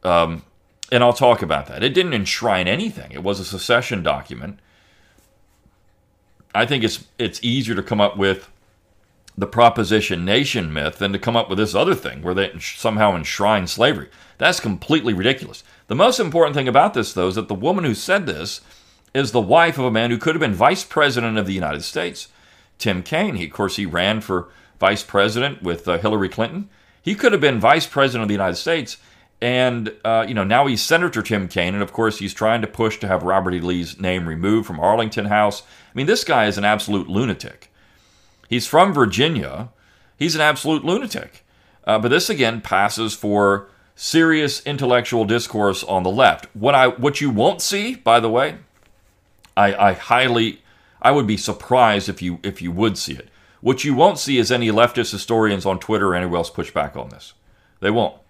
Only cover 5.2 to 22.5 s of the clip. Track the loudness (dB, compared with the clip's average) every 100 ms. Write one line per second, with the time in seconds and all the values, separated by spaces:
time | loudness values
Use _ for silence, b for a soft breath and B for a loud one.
5.2 | b _ _ _ _ _ _ _ _ _
6.2 | _ _ _ -2 0 0 -2 -4 -14 _
7.2 | -6 -4 -4 -2 -2 -4 -2 0 0 2
8.2 | 0 0 -6 _ _ _ _ _ _ _
9.2 | _ -8 -4 6 6 6 0 2 0 -4
10.2 | 0 0 0 -4 -4 -4 -4 -4 -4 -2
11.2 | -2 -2 -2 -2 0 0 0 0 -4 -8
12.2 | -4 -2 -2 -4 -14 -4 -2 2 2 2
13.2 | -4 -2 0 0 -2 0 2 0 -8 b
14.2 | b b 0 0 -4 -6 0 0 0 0
15.2 | 0 -2 -6 -18 -20 b b 2 2 2
16.2 | -2 2 2 2 2 4 2 0 -4 -2
17.2 | -2 -2 -6 -4 -2 0 -2 -4 -2 -2
18.2 | -2 -6 -8 -12 b b b b b -2
19.2 | 0 0 4 4 4 2 0 0 0 0
20.2 | -2 0 -2 2 2 2 -4 0 2 2
21.2 | -2 -2 -2 -4 -4 -6 -8 -6 -8 -10
22.2 | -20 b b